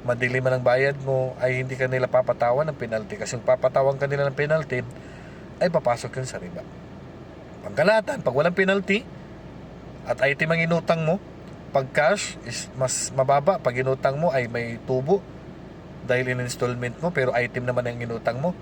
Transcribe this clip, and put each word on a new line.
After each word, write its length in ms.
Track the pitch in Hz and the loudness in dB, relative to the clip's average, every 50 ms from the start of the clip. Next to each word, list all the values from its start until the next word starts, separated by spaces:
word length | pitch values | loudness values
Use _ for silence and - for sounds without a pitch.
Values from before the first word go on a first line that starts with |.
| - | 0
Madili 400 | 123 123 117 123 123 123 131 127 | -2 0 0 0 0 2 2 2
man 160 | 131 127 127 | 2 2 4
ang 40 | 123 123 | 4 4
bayad 320 | 120 131 135 139 143 139 | 6 6 4 2 2 0
mo, 300 | 135 135 135 131 131 131 127 - | -2 0 0 2 0 0 -2 0
ay 240 | - 127 127 127 131 | 0 0 2 0 -2
hindi 160 | 131 131 127 | -4 -2 0
ka 80 | 131 127 | 0 2
nila 240 | 131 131 127 123 | 2 2 0 4
papatawan 560 | - 123 127 - 120 - - 120 123 135 151 160 | 4 2 4 4 2 2 4 4 4 4 2 0
ng 80 | 143 | -2
penalty, 400 | - 123 110 113 110 107 98 107 | -4 -4 -2 -2 -4 -4 -4 -8
kasi 240 | 104 110 - - 120 | -8 -6 -6 -6 -4
yung 80 | - - | 4 4
papatawan 480 | 127 123 - 131 127 139 135 135 139 | 4 4 4 2 4 6 4 4 4
ka 100 | 135 139 | 2 0
nila 220 | 139 143 139 143 139 | 0 2 2 0 0
ng 80 | 135 | 2
penalty 480 | 139 147 147 156 160 151 143 131 123 120 - - - - - - - - - - - - - - - - | 0 0 2 2 2 2 0 -2 -4 -4 -4 -8 -14 -14 -16 -16 -16 -16 -16 -16 -16 -16 -16 -4 0 0
ay 80 | 180 | 2
papasok 480 | 165 165 - 123 120 117 - 120 - 131 | 2 2 4 4 0 2 0 -6 -6 -6
yun 80 | 131 120 | -6 -6
sa 100 | - 104 | -6 -8
riba. 220 | - 90 85 - - - - - - - - - - - - - - - - - - - - - - | -10 -10 -10 -10 -12 -12 -14 -16 -16 -16 -16 -16 -16 -16 -16 -16 -16 -16 -16 -16 -16 -16 -16 -12 -12
Pangkalahatan, 560 | - 101 - 151 185 214 220 208 - 294 254 | -8 0 2 4 6 6 4 4 0 -4 -2
pag 160 | 143 - 120 | -2 0 2
walang 160 | 135 151 170 | 4 2 2
penalty 560 | 180 185 190 185 196 202 190 - 196 208 - - - - - - - - - - - - - - - - - - - - - | 4 2 2 4 4 2 2 0 0 0 0 -4 -16 -16 -16 -16 -16 -16 -16 -16 -16 -16 -16 -16 -16 -16 -16 -16 -16 -14 -4
at 160 | - 120 - | -4 -2 2
item 320 | 131 139 143 139 160 156 | 2 2 4 2 2 2
ang 100 | 165 165 165 165 | 4 2 4 4
inutang 400 | 170 165 160 - 185 165 160 156 | 2 2 4 2 2 2 4 2
mo, 80 | 170 196 - - - - - - - - - - | 2 0 0 -8 -16 -16 -16 -16 -16 -16 -16 -2
pag 160 | - 139 135 131 - | 0 0 0 2 2
cash 400 | - 147 156 196 202 - - - - - | 4 4 4 4 2 0 -6 -8 -10 -10
is 240 | - 123 - - - - | -10 -8 -8 -10 -10 -4
mas 340 | 131 131 127 - - - - - | -2 -2 0 0 -2 -4 -4 0
mababa, 420 | 135 131 131 139 143 143 170 196 170 | 0 4 6 6 4 6 4 2 4
pag 160 | - 127 120 | 2 0 0
inutang 460 | 123 131 131 135 131 - 139 135 143 | 2 2 2 0 2 2 0 0 2
mo 100 | 160 175 | 0 2
ay 220 | - 135 123 113 | 2 2 0 0
may 240 | 117 120 117 117 117 113 - | -2 -4 -4 -4 -6 -8 -4
tubo 400 | - 131 127 135 139 185 196 - - - - - - - - - - - - - - - - - | -2 -2 0 2 2 2 2 2 -4 -16 -16 -14 -16 -16 -16 -16 -16 -16 -16 -16 -16 -16 -14 -2
dahil 320 | - 123 123 127 127 127 | 0 2 2 2 0 0
in 80 | 123 123 | -2 -2
installment 560 | 123 120 - - 123 123 120 123 123 120 - | -4 -2 -2 0 0 0 0 -4 -4 -4 -2
mo, 100 | - 170 175 | -4 -2 0
pero 160 | - 131 123 | 2 2 2
item 320 | 123 120 123 120 - 131 123 | 2 2 0 0 -2 -4 -2
naman 240 | 123 123 123 120 120 | -2 -2 0 -2 -2
ang 100 | 120 120 | -4 -6
inutang 460 | 120 117 117 113 - - 117 123 139 | -6 -6 -6 -2 -2 -2 -2 0 -2
mo 80 | 175 180 - | -4 -4 -4